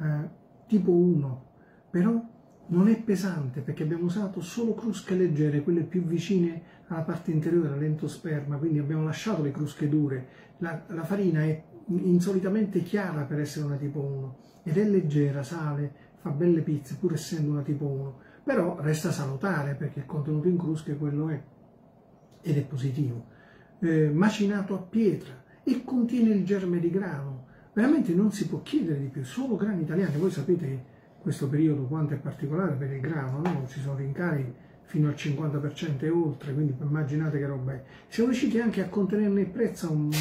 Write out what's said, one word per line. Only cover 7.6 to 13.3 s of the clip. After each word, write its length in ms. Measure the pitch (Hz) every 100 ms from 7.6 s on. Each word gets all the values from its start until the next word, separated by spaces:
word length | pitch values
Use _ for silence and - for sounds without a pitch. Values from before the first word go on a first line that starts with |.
| 151
all'entosperma, 880 | 139 156 151 151 - 170 147 139 143
quindi 220 | 165 147
abbiamo 260 | 139 156
lasciato 380 | 156 - 220 175
le 80 | 147
crusche 380 | 135 143 - 147
dure. 380 | 151 139 131 - - - -
La, 240 | 170 156 -
la 160 | 165
farina 380 | 160 196 190 156
è 200 | 156 156 - - -
insolitamente 960 | 180 190 175 180 190 185 214 208 180
chiara 420 | 170 208 185 151
per 160 | 135